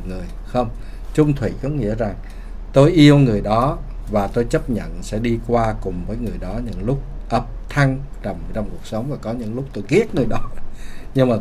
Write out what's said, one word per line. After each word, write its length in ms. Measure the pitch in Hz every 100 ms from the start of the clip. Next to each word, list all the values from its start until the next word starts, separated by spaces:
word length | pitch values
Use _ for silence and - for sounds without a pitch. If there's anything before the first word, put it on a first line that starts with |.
| 87
người. 180 | 92 87 - -
Không. 240 | 123 117 - - - -
Chung 200 | - 151
thủy 180 | 143 107 -
có 80 | 131
nghĩa 260 | 151 104 110
rằng 200 | 110 92 - - - - -
tôi 180 | - 143
yêu 260 | 180 147 143
người 240 | 131 104
đó 360 | 101 110 131 170 - - -
và 160 | 104 98
tôi 180 | 120 117
chấp 200 | 156 143
nhận 340 | 107 87 85
sẽ 160 | 98 107
đi 200 | 120 113 117
qua 280 | 117 113 107
cùng 240 | 98 87 90
với 100 | 113
người 200 | 117 87
đó 200 | 90 107 123
những 200 | 92 104
lúc 160 | 139 - - -
ấp 160 | 117 117 - -
thăng 300 | - 139 131 139 -
trầm 120 | 104 87 82
trong 160 | 110 101
cuộc 160 | - -
sống, 200 | 110 131
và 80 | 117
có 120 | 107
những 220 | 123 110 117
lúc 100 | 143
tôi 100 | - 101
ghét 260 | 165 226 180
người 100 | 127
đó. 240 | - - - - -
<laughs> 360 | - - - 139
Nhưng 140 | 131
mà 60 | 110